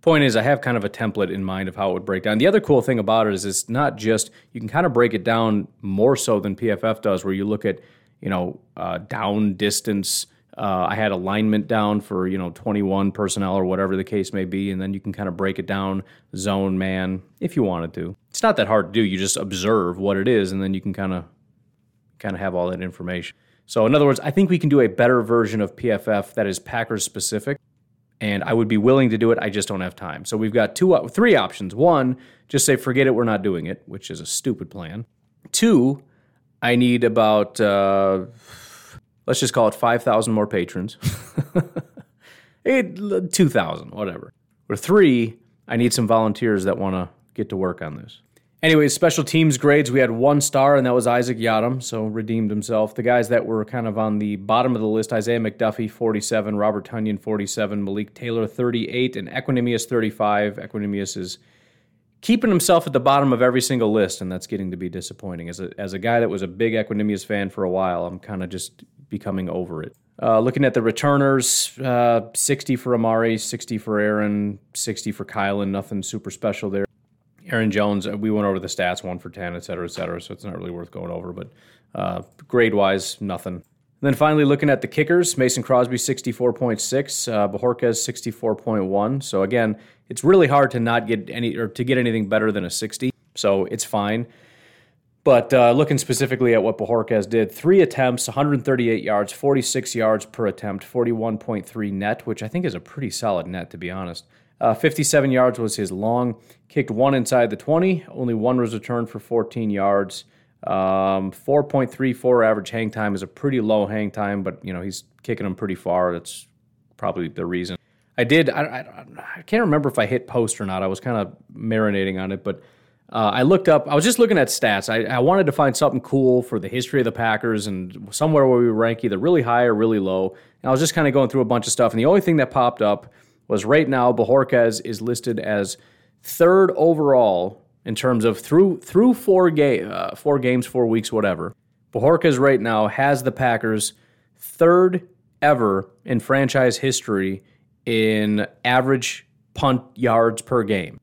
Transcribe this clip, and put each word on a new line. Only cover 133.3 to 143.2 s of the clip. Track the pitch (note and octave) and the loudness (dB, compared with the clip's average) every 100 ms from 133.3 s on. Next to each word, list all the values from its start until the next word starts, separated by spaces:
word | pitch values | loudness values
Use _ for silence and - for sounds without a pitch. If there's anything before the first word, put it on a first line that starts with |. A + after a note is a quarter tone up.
| _ _ | _ _
was | G#2+ G2+ | -2 4
right | D3 D#3 | 2 4
now, | C3 B2 | 2 2
Bojorquez | A#2+ A2 C3 C3 B2+ A#2 A2 - | 2 4 4 4 4 2 0 -8
is | G#2+ | -8
listed | A2+ A#2 - A2 | -6 -4 -4 -6
as | - G#2 G2 - _ _ _ _ | -2 -2 -2 -6 _ _ _ _
third | - - F3 F#3 F#3+ F3+ | -14 2 6 6 4 4
overall | D#3 D#3+ D3 C3 A#2 F2+ F#2 G2+ _ _ - | 2 4 4 6 6 2 -2 -8 _ _ -8
in | |
terms | A2 C3 A#2+ | -2 0 2
of | A2+ G#2+ | 2 0
through, | - D#3 G3 E3 | 2 4 4 2
through | - F3+ A#3+ | -2 4 4
four | A#3+ - F#3 F3+ | 4 4 4 4
ga-, | D3+ C#3+ A#2 | 4 4 2
uh, | G#2 F#2 F2+ - | -2 -6 -8 -4
four | D3 C#3+ | 0 0
games, | B2 B2 A#2+ | 2 0 0
four | B2+ A#2 | 0 2
weeks, | A2+ G#2+ | 2 0
whatever. | A2+ G#2 E2+ E2 - _ _ _ | -2 0 -2 -6 -12 _ _ _
Bojorquez | - B2+ E3 E3 C3 | 0 2 4 4 4
right | C#3 C3 | 4 4
now | A2+ G#2+ G#2+ | 2 2 0
has | - C#3 C#3 | 2 0 0